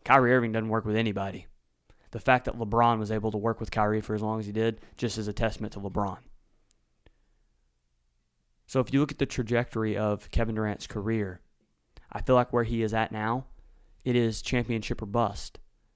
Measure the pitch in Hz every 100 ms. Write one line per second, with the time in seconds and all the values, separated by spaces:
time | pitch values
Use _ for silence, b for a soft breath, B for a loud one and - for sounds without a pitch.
0 | - 135 123 127 117 110 110 110 107 107
1 | 113 98 98 92 - - _ _ _ b
2 | b 113 - 127 123 120 107 113 117 110
3 | 107 107 110 107 110 113 110 113 104 110
4 | 107 107 107 110 104 104 113 107 B B
5 | 120 110 104 - 113 - 107 101 98 98
6 | 101 92 - - _ _ _ _ _ _
7 | _ _ _ _ _ _ _ _ _ _
8 | _ _ _ _ _ _ - 131 123 135
9 | 147 151 139 - 113 120 123 113 110 101
10 | 107 104 - - 113 110 107 104 - 110
11 | 101 113 98 90 _ _ _ _ _ -
12 | b - - 127 120 120 117 117 110 110
13 | 110 107 107 123 - - - - - _
14 | 131 120 113 110 - 127 113 113 107 113
15 | 104 113 113 - - - - _ _